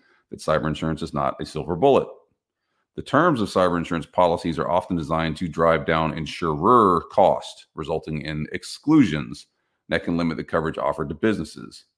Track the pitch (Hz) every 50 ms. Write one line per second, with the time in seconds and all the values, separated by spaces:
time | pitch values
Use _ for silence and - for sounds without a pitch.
0 | _ _ _ _ _ _ - - - - 78 76 - 78 76 - 85 80 80 76
1 | 85 78 - 71 69 67 65 - 78 73 - 76 67 76 90 82 127 139 131 95
2 | 71 - - - _ _ _ _ _ _ _ _ _ _ _ _ _ _ _ -
3 | - - - 139 165 180 151 117 101 92 - 98 92 90 85 87 82 - 85 82
4 | 78 - _ - 90 85 85 87 - 87 78 78 69 - 85 90 - - 92 85
5 | 78 69 80 80 82 80 78 - 92 82 76 82 82 82 82 78 69 - 82 80
6 | 80 78 71 80 76 71 - - 87 82 76 73 80 107 127 120 107 95 87 82
7 | - - - - 95 82 69 - - - - - - _ _ 80 80 71 80 78
8 | - - 78 76 71 76 78 78 73 - - - - - - - - 143 156 156
9 | 127 87 76 76 67 57 - - - _ _ _ _ _ _ _ _ - 82 85
10 | - - 85 85 85 82 78 - 80 - - 85 78 80 73 - 64 71 73 -
11 | 80 71 78 76 - 110 107 80 82 - - - 57 50 - - - _ _